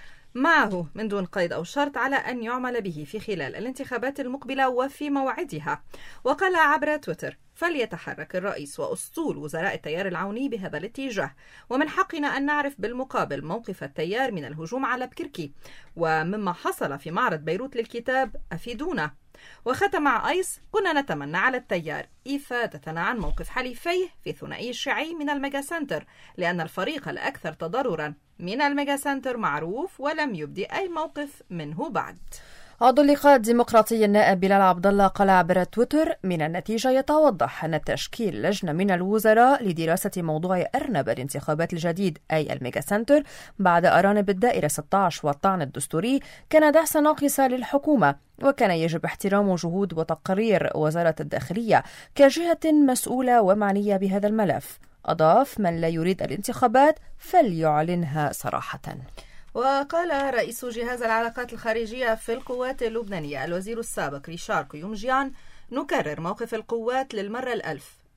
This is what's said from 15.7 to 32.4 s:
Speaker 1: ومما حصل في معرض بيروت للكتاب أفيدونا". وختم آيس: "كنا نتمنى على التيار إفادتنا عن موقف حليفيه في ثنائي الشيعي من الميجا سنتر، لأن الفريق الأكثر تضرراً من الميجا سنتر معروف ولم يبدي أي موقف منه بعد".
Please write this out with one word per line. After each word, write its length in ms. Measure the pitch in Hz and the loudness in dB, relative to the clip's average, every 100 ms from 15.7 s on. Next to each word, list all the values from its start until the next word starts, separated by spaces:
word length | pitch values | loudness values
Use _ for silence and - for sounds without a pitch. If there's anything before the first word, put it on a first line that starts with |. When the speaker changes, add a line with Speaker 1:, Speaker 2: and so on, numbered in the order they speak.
| - - - | -20 -18 -4
Speaker 1:
ومما 580 | 165 160 160 214 202 | 0 0 0 -2 -4
حصل 460 | 165 339 - 170 139 | -4 -6 -4 -4 -6
في 120 | 160 | -6
معرض 280 | 175 247 160 | -2 -2 -2
بيروت 360 | 156 185 262 233 | -2 -4 -4 -6
للكتاب 600 | 226 240 233 262 262 - - | -6 -6 -2 0 0 -4 -10
أفيدونا". 600 | 165 240 226 320 269 151 - _ - - - - | -10 -10 -8 -4 -2 -4 -8 _ -20 -20 -10 -4
وختم 420 | 254 392 381 294 | 0 0 2 2
آيس: 520 | 226 220 349 370 - - | 2 0 -2 -2 -8 -4
"كنا 300 | 415 381 302 | -2 0 0
نتمنى 360 | 285 151 143 170 | 0 -4 -4 0
على 200 | 226 254 | 0 0
التيار 480 | - 185 156 147 143 _ 254 | -4 -6 -4 -8 -10 _ -8
إفادتنا 760 | 277 285 240 220 - - 165 | -8 -6 -4 -4 -6 -10 -6
عن 160 | 190 240 | -4 -2
موقف 320 | 156 - 160 | -2 -2 -4
حليفيه 580 | - 254 240 339 359 370 - | -6 -6 -6 -2 -2 -2 -6
في 80 | - | -12
ثنائي 380 | - 143 - 240 | -10 -10 -10 -8
الشيعي 440 | 240 285 214 311 | -6 -4 -4 -4
من 160 | 330 294 | -6 -4
الميجا 320 | 285 277 277 | -4 -4 -6
سنتر، 440 | 277 339 294 156 - _ - - | -6 -6 -6 -6 -8 _ -20 -4
لأن 240 | 175 175 | -2 -2
الفريق 480 | 156 - 202 302 165 | -4 -6 -6 -6 -8
الأكثر 440 | - - 277 170 | -8 -8 -8 -10
تضرراً 600 | 156 165 233 277 160 151 151 _ - | -8 -6 -4 -2 -4 -6 -10 _ -14
من 220 | 180 233 | -8 -2
الميجا 340 | 285 285 285 277 | 0 0 -2 -2
سنتر 420 | 285 269 269 247 | -2 -4 -4 -4
معروف 640 | 180 147 165 220 359 - | -2 -2 -4 -6 -8 -6
ولم 340 | 277 311 294 185 | -4 -2 -4 -4
يبدي 300 | 147 143 202 | -8 -8 -6
أي 240 | - 381 | -6 -6
موقف 540 | 330 320 294 285 - - | -6 -6 -8 -10 -12 -12
منه 400 | 175 151 160 294 | -10 -8 -8 -6
بعد". 280 | 170 - - - - | -4 -6 -10 -16 -16